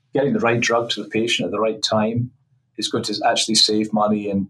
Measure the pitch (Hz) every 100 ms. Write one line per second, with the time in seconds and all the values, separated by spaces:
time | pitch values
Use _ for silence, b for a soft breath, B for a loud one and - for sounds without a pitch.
0 | _ 139 135 110 117 113 117 117 117 104
1 | 98 110 113 - 113 104 110 110 - 110
2 | 107 120 123 - _ _ _ - 104 120
3 | 110 104 120 117 - 110 - 107 107 107
4 | 107 104 104 98 98